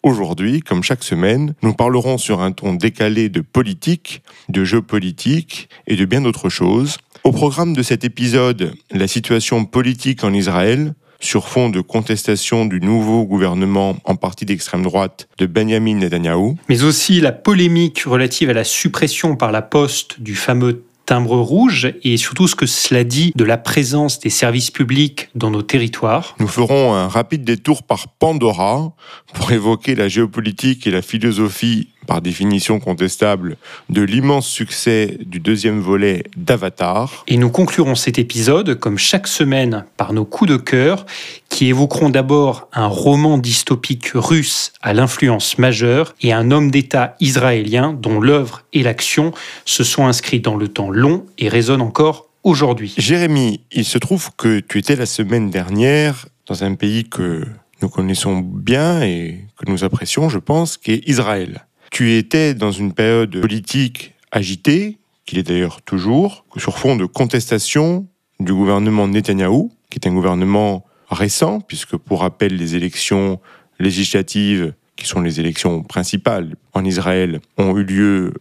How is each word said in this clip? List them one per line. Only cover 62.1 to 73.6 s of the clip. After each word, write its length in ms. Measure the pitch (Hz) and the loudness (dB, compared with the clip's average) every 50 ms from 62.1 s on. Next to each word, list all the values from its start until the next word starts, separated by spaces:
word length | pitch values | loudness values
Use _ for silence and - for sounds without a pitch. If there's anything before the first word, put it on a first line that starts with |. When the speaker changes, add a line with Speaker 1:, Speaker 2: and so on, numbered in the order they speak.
| 113 | 2
Speaker 1:
étais 380 | 113 107 - - 160 156 151 139 | 2 2 2 2 2 2 2 0
dans 160 | 113 107 104 | 0 -2 -2
une 220 | 98 98 104 101 | -2 -2 -4 -4
période 480 | 85 - 110 110 117 113 113 104 87 92 | -2 0 2 2 4 2 2 0 -2 -2
politique 720 | 90 113 104 113 98 - - 139 135 123 123 - - - _ _ _ _ | -2 -2 -2 -4 -6 -4 -2 -2 -2 -2 -4 -10 -18 -18 _ _ _ _
agitée, 680 | - 107 98 90 95 90 _ - 147 180 202 214 208 _ _ _ _ _ _ | -4 -4 -4 -4 -6 -2 _ 2 2 2 0 -2 -8 _ _ _ _ _ _
qu'il 120 | - - 92 | -6 -4 -4
est 40 | |
d'ailleurs 400 | 90 78 87 87 90 85 - - | -2 0 0 0 0 -2 -4 -10
toujours, 600 | _ - - 92 90 104 117 143 190 202 196 - _ _ _ | _ -6 -6 -2 0 2 2 2 2 2 -2 -6 _ _ _
sur 220 | - - - - - | -6 -6 -6 -6 0
fond 160 | - 131 135 | 0 0 2
de 100 | 110 92 | 2 0
contestation 1000 | 90 - - 135 117 - 123 117 - 120 107 - - - 147 151 165 175 185 196 185 _ _ _ _ _ _ | -4 0 -2 -2 0 0 -2 0 0 -2 -2 -2 0 0 2 2 2 0 -2 -4 -8 _ _ _ _ _ _
du 140 | 98 87 | -2 -2
gouvernement 560 | 98 95 101 98 101 101 104 110 107 104 101 98 | 0 2 2 2 2 2 2 2 2 2 2 2
Netanyahou, 640 | 98 107 101 - 101 98 95 92 107 139 185 240 _ _ _ _ | 2 0 0 0 0 0 2 2 2 2 2 0 _ _ _ _
qui 80 | - - | -12 -4
est 80 | - | -2
un 60 | 95 | 0
gouvernement 720 | 90 92 87 92 90 90 92 95 101 104 107 104 98 92 - _ _ _ _ _ | 0 2 2 2 2 2 2 2 2 2 2 2 0 -4 -8 _ _ _ _ _
récent, 500 | 95 87 101 104 - - 165 165 208 214 | -4 -2 -2 -2 0 0 0 0 0 -4
puisque 360 | 196 _ - - - - - | -6 _ -12 -12 -10 -8 -8
pour 240 | 82 _ - 101 87 | -8 _ -2 -2 0
rappel, 340 | 87 90 82 _ 107 98 92 | 0 -2 -2 _ -2 0 0
les 220 | 90 87 82 82 | -2 -4 -2 -2
élections 640 | 87 85 90 - - - - 101 98 98 98 95 92 _ - - - | -2 -4 -4 -4 -6 -2 0 0 2 2 0 -2 -4 _ -18 -20 -20